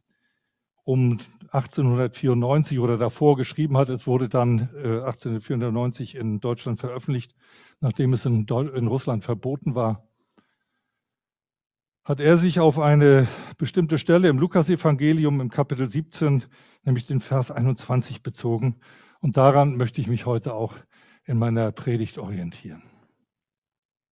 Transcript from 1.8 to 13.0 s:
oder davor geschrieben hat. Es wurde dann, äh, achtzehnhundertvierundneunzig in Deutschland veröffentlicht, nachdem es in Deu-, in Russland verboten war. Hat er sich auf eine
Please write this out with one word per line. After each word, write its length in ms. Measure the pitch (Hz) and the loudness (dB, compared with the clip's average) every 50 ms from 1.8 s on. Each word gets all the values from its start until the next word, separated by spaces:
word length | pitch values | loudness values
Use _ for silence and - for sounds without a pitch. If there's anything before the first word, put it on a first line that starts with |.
| 135 123 120 123 127 117 - - - 131 123 120 120 123 139 156 147 - 143 123 | 0 0 2 0 -2 -4 -4 -4 0 0 0 2 2 0 2 0 0 0 -2 -2
oder 180 | 120 117 120 107 | 0 0 0 0
davor 380 | 120 113 - - 151 147 143 | -2 -2 -2 2 4 4 4
geschrieben 420 | 127 127 - - - 156 147 135 135 | 2 0 -6 -4 -4 -2 0 2 2
hat. 120 | 139 123 | 0 0
Es 160 | 127 120 - | -2 -6 -4
wurde 240 | 139 127 127 127 107 | -2 -2 0 0 0
dann, 400 | - 127 123 120 120 110 117 123 - | 0 0 2 2 2 0 0 -4 -8
äh, 240 | 143 139 117 113 117 | -8 -6 -4 -4 -4
achtzehnhundertvierundneunzig 1120 | 127 131 113 - - 123 113 110 - - 135 117 120 120 110 120 123 123 - - 123 - - | -4 -6 -8 -8 -8 -8 -8 -8 -6 -6 -6 -4 -4 -4 -4 -4 -4 -4 -6 -8 -10 -12 -10
in 240 | 127 113 110 107 101 | -8 -6 -4 -4 -4
Deutschland 400 | - 120 120 - - 127 113 - | -4 -4 -6 -6 -6 -8 -8 -6
veröffentlicht, 540 | - 123 123 127 - - 135 120 - - _ _ _ _ _ _ - _ _ - | -8 -10 -10 -10 -6 -6 -6 -6 -6 -10 _ _ _ _ _ _ -20 _ _ -4
nachdem 340 | 147 123 - - 127 127 127 | -4 -4 -2 0 0 0 0
es 120 | 110 - | 0 0
in 200 | 127 117 110 107 | 0 0 0 0
Deu-, 240 | - 117 123 143 156 | -2 -2 -2 -2 -4
in 180 | 131 127 120 107 | -4 -4 -2 -2
Russland 360 | 123 135 - 131 117 107 - | -2 -2 -2 -4 -4 -4 -4
verboten 520 | - 117 101 - 127 139 139 - 165 117 | -6 -6 -6 -6 -6 -6 -6 -6 -4 -2
war. 320 | 123 117 113 107 - - _ _ _ _ _ _ _ _ _ _ _ _ _ _ _ _ _ _ _ _ _ _ _ _ _ _ _ _ _ _ _ _ _ _ _ _ _ _ _ _ | -2 -2 -2 -2 -4 -10 _ _ _ _ _ _ _ _ _ _ _ _ _ _ _ _ _ _ _ _ _ _ _ _ _ _ _ _ _ _ _ _ _ _ _ _ _ _ _ _
Hat 160 | - 143 131 | -6 -4 0
er 180 | 143 156 175 165 | 4 4 6 6
sich 220 | 175 185 143 175 | 4 2 2 4
auf 200 | 160 156 - 160 | 4 4 4 4
eine 480 | 147 147 147 147 | 4 4 6 8